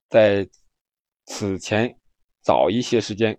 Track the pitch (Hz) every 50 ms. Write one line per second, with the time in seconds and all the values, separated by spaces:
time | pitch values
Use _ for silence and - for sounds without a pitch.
0 | _ _ - 113 107 104 101 101 95 - _ _ _ _ _ _ _ _ _ _
1 | _ _ _ _ _ - - - 107 98 95 90 - - 110 104 117 123 - _
2 | _ _ _ _ _ _ _ _ _ - 78 62 67 87 104 123 120 - 131 113
3 | - - 107 95 113 107 107